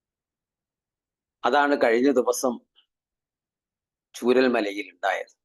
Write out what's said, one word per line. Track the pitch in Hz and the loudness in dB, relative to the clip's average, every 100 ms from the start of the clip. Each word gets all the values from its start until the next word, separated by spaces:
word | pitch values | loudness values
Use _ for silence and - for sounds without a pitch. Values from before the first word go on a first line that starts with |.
| _ _ _ _ _ _ _ _ _ _ _ _ _ _ | _ _ _ _ _ _ _ _ _ _ _ _ _ _
അതാണ് | 123 143 143 143 | 0 2 2 2
കഴിഞ്ഞ | 123 117 135 | 2 2 2
ദിവസം | 127 117 123 135 117 _ _ _ _ _ _ _ _ _ _ _ _ _ _ _ | 2 0 -2 -2 -6 _ _ _ _ _ _ _ _ _ _ _ _ _ _ _
ചൂരൽമലയിൽ | - 117 127 131 120 104 101 98 | -6 0 2 2 0 -4 -6 -12
ഉണ്ടായത്. | 92 98 92 - _ | -6 -4 -4 -8 _